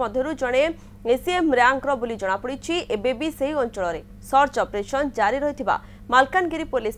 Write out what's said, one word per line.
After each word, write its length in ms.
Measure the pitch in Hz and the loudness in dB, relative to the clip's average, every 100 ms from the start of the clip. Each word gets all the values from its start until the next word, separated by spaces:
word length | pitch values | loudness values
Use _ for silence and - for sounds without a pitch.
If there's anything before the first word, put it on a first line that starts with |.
ମଧ୍ୟରୁ 300 | 233 240 269 302 | 0 -2 -2 -2
ଜଣେ 200 | 254 254 311 320 - - 233 | 0 2 2 0 -12 -6 0
ଏସିଏମ୍ 360 | 254 349 359 320 254 | 0 2 2 4 6
ରାଙ୍କର 320 | 247 269 269 262 | 6 4 0 -2
ବୋଲି 160 | 233 226 | -2 -4
ଜଣାପଡ଼ିଛି। 540 | 190 196 247 269 - 349 - 214 | -2 -2 -4 -8 -4 -4 -2 -2
ଏବେ 160 | 240 240 | -2 -2
ବି 80 | 311 302 | -4 -2
ସେହି 160 | 277 302 | -2 0
ଅଞ୍ଚଳରେ 400 | 240 208 175 160 - - - | -2 -2 -4 -4 -10 -18 0
ସର୍ଚ୍ଚ 260 | 269 285 247 185 | 4 4 2 -2
ଅପରେସନ 360 | 208 202 277 285 226 | -2 -4 -2 -2 0
ଜାରି 200 | 208 262 | 0 2
ରହିଥିବା 320 | 294 285 208 - - - - | -2 -2 -2 -2 -4 -18 0
ମାଲକାନଗିରି 540 | 247 269 381 349 320 320 | 4 4 2 0 -2 -4
ପୋଲିସ 220 | 254 220 | -4 -4